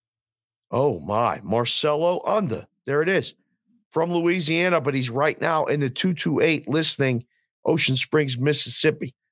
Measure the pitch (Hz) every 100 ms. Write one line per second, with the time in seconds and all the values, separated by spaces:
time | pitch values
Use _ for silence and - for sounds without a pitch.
0 | _ _ _ _ _ _ - 120 143 95
1 | 73 104 117 71 - 110 120 - 151 151
2 | 170 180 - 208 185 113 - _ - 143
3 | 165 190 123 - _ _ _ _ _ 156
4 | 170 175 170 185 156 165 180 170 135 135
5 | 127 120 151 - - 160 - 147 139 135
6 | 185 170 - 131 156 151 - 147 156 -
7 | 135 120 - _ _ _ - 151 - 131
8 | - 156 143 123 139 147 - - 160 151
9 | 131 - _